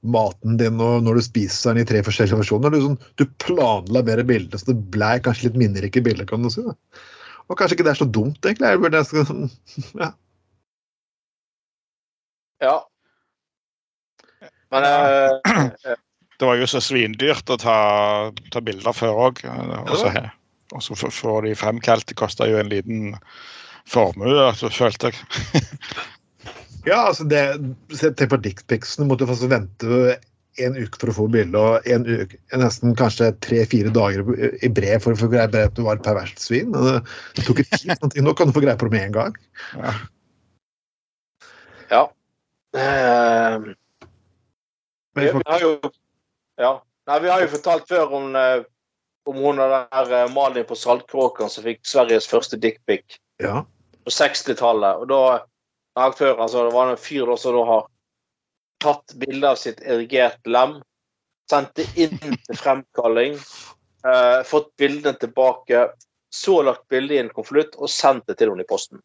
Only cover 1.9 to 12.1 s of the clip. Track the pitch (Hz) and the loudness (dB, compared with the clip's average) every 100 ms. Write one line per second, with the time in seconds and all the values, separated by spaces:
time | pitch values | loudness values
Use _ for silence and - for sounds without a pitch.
1.9 | 110 101 104 104 110 92 107 139 151 139 | 0 0 2 2 2 2 2 2 2 0
2.9 | 135 - - 139 - - 180 127 107 90 | -2 -8 -2 -2 -2 -4 0 2 0 0
3.9 | 120 117 110 123 117 87 101 - 120 98 | 0 2 0 2 0 0 -8 -2 -2 -2
4.9 | 90 107 120 127 117 120 117 113 98 98 | -2 0 2 0 0 0 2 0 0 -2
5.9 | 127 117 98 98 110 120 113 240 - _ | 0 2 0 -4 -4 -4 -4 -8 -10 _
6.9 | - - - - - - 185 190 170 165 | -20 -20 -20 -20 -20 -10 0 0 4 2
7.9 | 139 143 107 110 151 190 214 254 190 165 | 2 0 0 -2 -2 -4 0 2 4 4
8.9 | 156 143 151 147 131 143 - _ - 131 | 2 0 0 -2 -2 -8 -10 _ -16 -14
9.9 | - 160 - _ _ _ _ _ _ _ | -8 -8 -10 _ _ _ _ _ _ _
10.9 | _ _ _ _ _ _ _ _ _ _ | _ _ _ _ _ _ _ _ _ _
11.9 | _ _ | _ _